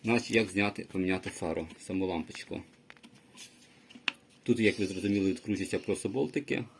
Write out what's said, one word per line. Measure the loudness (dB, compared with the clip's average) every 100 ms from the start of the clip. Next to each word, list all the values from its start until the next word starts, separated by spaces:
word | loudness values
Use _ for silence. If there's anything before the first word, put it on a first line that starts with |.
Значить, | 4 2 4
як | 2 4
зняти, | 2 0 -2 -6
поміняти | -2 0 0 -4
фару, | -6 -4 -2 -6 -12
саму | -6 -2 0
лампочку. | -2 -6 -12 -10 -10 -10 -20 _ -20 -20 -20 -20 -18 -18 -20 -20 -20 -20 -6 -6 -6 _ -8
Тут, | 0 6
як | 6 4
ви | -2
зрозуміли, | 0 2 4 4
відкручуються | 0 -2 -2 0 -2
просто | -2 -2 -2
болтики. | -2 -2 -2 -2 -4 -4